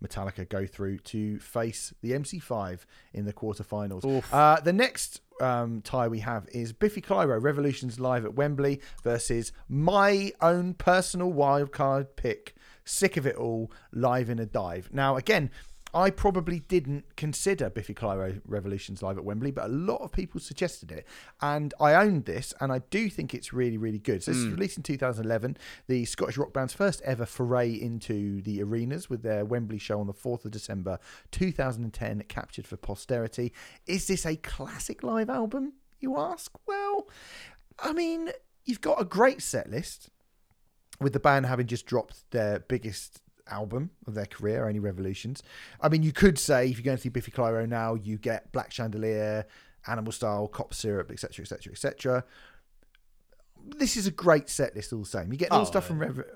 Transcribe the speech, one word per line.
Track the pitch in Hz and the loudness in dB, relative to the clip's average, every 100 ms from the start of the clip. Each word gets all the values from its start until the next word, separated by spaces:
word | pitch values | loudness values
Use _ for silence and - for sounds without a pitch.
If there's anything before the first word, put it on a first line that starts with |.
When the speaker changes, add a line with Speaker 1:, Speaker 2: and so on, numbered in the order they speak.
Speaker 1:
Metallica | 104 - 98 95 90 | -10 -6 -6 -6 -6
go | 98 | -4
through | 95 - 98 98 | -6 -4 -6 -6
to | - 110 107 104 | -6 -4 -4 -4
face | - 120 117 - - - | -6 -4 -4 -6 -12 -10
the | 113 | -4
M | 131 | -4
C | 143 175 | -4 -10
five | - 117 95 90 - - - | -6 -4 -4 -8 -12 -20 -14
in | 101 | -6
the | 104 | -6
quarterfinals. | 101 110 98 104 104 101 92 | -4 -6 -6 -4 -4 -4 -4
Speaker 2:
Oof. | 135 135 - | 0 0 2
Speaker 1:
Uh, | 139 151 156 | 6 8 8
the | 151 | 6
next, | 190 247 - - - _ - | 4 2 0 -8 -8 _ -2
um, | 131 120 117 113 | 2 2 0 -4
tie | - 131 117 | -2 0 0
we | 113 | 0
have | 107 113 90 | -4 -6 -6
is | 120 113 | -6 -6
Biffy | 117 208 208 | 2 2 2
Clyro, | - 196 156 113 | 0 2 4 4
Revolutions | 135 143 143 127 127 113 | 2 2 0 0 -6 -2
Live | 127 123 | 0 2
at | 107 | 0
Wembley | 113 147 139 139 139 - - | 0 2 2 2 0 -6 -6
versus | 120 120 - 117 113 - - | 0 0 2 0 -2 -8 -4
my | 135 160 196 202 196 196 - | 2 4 8 8 6 2 4
own | 165 180 180 | 4 6 2
personal | 175 - 185 180 180 180 | 0 6 6 4 0 0
wildcard | 151 143 143 143 - 139 135 139 | 4 6 6 2 2 2 2 0
pick, | - 123 104 - - - - | -2 -2 -2 -6 -20 -20 -20
Sick | - - 196 165 | -6 2 2 2
of | 135 | 0
It | |
All, | - 120 113 110 - - | 0 -2 -2 -4 -8 -10
Live | 120 127 127 117 | 0 2 2 0
in | 117 | -2
a | 110 | -2
Dive. | 117 92 85 90 | -2 -2 -6 -6
Now, | 135 135 131 | 0 2 2
again, | 135 208 139 - - - - 165 | 4 2 2 -6 -18 -18 -4 4
I | 196 | 4
probably | 196 202 185 170 170 | 4 2 2 -2 -4
didn't | - 180 135 143 - | 0 0 2 -6 -6
consider | - 151 - 196 196 107 | -6 -4 0 0 0 0
Biffy | 107 - | -4 -8
Clyro | 104 107 95 95 95 | -4 -2 -2 -2 -6
Revolutions | - 101 95 98 - 98 | -4 -4 -4 -6 -6 -8
Live | 98 95 | -6 -4
at | |
Wembley, | 92 104 139 | -4 -4 -4
but | 135 107 | -4 -2
a | |
lot | 135 185 - | -2 0 -2
of | - | -2
people | - 185 170 | -4 -4 -8
suggested | - - 175 - 80 | -10 -4 -4 -4 -12
it, | 80 - - - - | -12 -14 -20 -20 -6
and | 143 147 147 - | -2 0 -2 4
I | 151 | 8
owned | 165 208 165 | 10 8 4
this, | 104 87 - - | 0 -4 -6 -4
and | 139 | -2
I | 131 - | -2 -2
do | 196 220 | -2 -2
think | - 143 | -2 -6
it's | 123 - | -6 -6
really, | 123 123 110 | -2 0 0
really | 113 107 | -2 -4
good. | - 101 | 0 0
So | - | 0
this | 127 | 0
is | 117 | 0
Speaker 2:
Mm. | |
Speaker 1:
released | 165 196 - | 0 -2 -4
in | |
two | 151 135 | -4 -2
thousand | 127 110 110 | 0 0 0
eleven, | 113 127 139 - - - | 0 0 -6 -12 -18 -2
the | 127 | 0
Scottish | 117 - - 135 | 0 -2 -2 0
rock | 143 | -2
band's | 135 131 | -2 -4
first | - 202 - | 0 0 0
ever | - 123 | -2 -2
foray | 113 - 120 123 120 117 | -2 -2 0 2 2 0
into | 117 113 - 104 104 101 | -4 -6 -4 -2 -2 -2
the | 101 101 | -2 -2
arenas | 101 113 120 156 - | 0 0 -2 -4 -6
with | 120 | -6
their | 113 107 | -2 0
Wembley | 104 120 110 107 | 0 -2 -2 -6
show | - 104 | -2 -2
on | 101 | -2
the | |
fourth | 98 127 120 | -4 -4 -4
of | 107 | -6
December | 104 - 101 90 92 - - - | -10 -6 -4 -2 -4 -6 -20 -10
two | - 185 | -2 0
thousand | - 131 113 | 0 -2 -2
and | 113 | -6
ten, | - 110 104 - | -6 -4 -4 -6
captured | - - - 107 | -10 -10 -12 -12
for | 107 | -10
posterity. | - 98 - 120 113 - 120 - - - - | -8 -8 -4 -2 -2 -4 -6 -6 -20 -20 -4
Is | 185 - | -4 0
this | 190 165 | -2 0
a | |
classic | 156 - - 135 - - - | -4 -6 -8 -8 -10 -10 -6
live | - 220 220 | -2 -2 0
album, | 262 220 262 269 - _ _ | 0 -2 -2 -6 -8 _ _
you | 262 285 | -4 -2
ask? | 311 349 - - - | -2 -4 -12 -14 -6
Well, | 403 403 403 403 - - - - - - - | -4 0 -2 -4 -14 -20 -18 -20 -20 -20 -8
I | 339 | -4
mean, | 320 330 330 330 523 _ _ | 0 0 -2 -4 -8 _ _
you've | - 226 | -6 -4
got | 311 - | 2 2
a | |
great | 180 180 262 269 | 2 6 6 6
set | - 120 - | -2 -4 -2
list, | 120 - - - _ _ _ _ _ _ _ _ - | -6 -6 -12 -20 _ _ _ _ _ _ _ _ -2
with | 135 | 0
the | 139 | 4
band | 147 139 127 | 6 6 4
having | 127 120 | 0 0
just | 120 - | -2 0
dropped | 123 - - _ | 0 0 -10 _
their | 120 104 98 | 0 2 0
biggest | - 127 110 95 - - _ _ - | 0 -2 -2 -10 -14 -20 _ _ -12
album | 101 104 123 165 _ - | -8 -4 -4 -6 _ -10
of | |
their | 104 98 | -6 -6
career, | - 104 120 117 | -4 -2 0 0
Only | 104 | 0
Revolutions. | 101 92 95 98 110 135 - - - - | -2 -4 -4 -4 -6 -10 -12 -20 -20 0
I | 156 | 2
mean, | 160 | 4
you | 156 | 2
could | - 196 147 | 8 8 8
say, | - 131 131 | 4 4 4
if | 117 | 2
you're | |
going | 127 127 | 0 0
to | |
see | 127 | -2
Biffy | 120 - | -4 -6
Clyro | - 117 113 113 | 0 0 2 0
now, | 117 113 | -2 0
you | 113 104 107 | -2 -2 -4
get | 120 110 - | -2 -4 -4
Black | 127 - | -8 -6
Chandelier, | - 113 107 110 107 107 107 107 - - _ - | -6 -4 -2 0 0 0 -2 -4 -12 -20 _ -6
Animal | 117 110 | -4 -4
Style, | - 113 104 104 | -4 -2 0 -2
Cop | - - | -4 -8
Syrup, | - 110 98 - | -6 -2 -2 -4
et | - | -8
cetera, | - - | -10 -10
et | - | -12
cetera, | - - | -12 -12
et | - | -6
cetera. | - - 131 127 - - - - _ _ _ _ _ _ _ - _ - - 294 | -6 -4 0 0 -2 -16 -20 -20 _ _ _ _ _ _ _ -20 _ -20 -18 -2
This | 277 240 | 0 2
is | 196 | -2
a | |
great | - 175 151 - | 2 6 6 4
set | - 127 107 | -2 -2 -2
list | - | -8
all | 113 | -8
the | 101 | -6
same. | 107 87 | -6 -4
You're | 135 | -2
getting | 175 | 4
all | 165 | 4
the | 196 | 4
Speaker 2:
Oh, | |
Speaker 1:
stuff | 190 180 | 0 0
from | 160 | -4
Speaker 2:
yeah. | 156 | -2
Speaker 1:
Rev-, | 131 - | -4 -10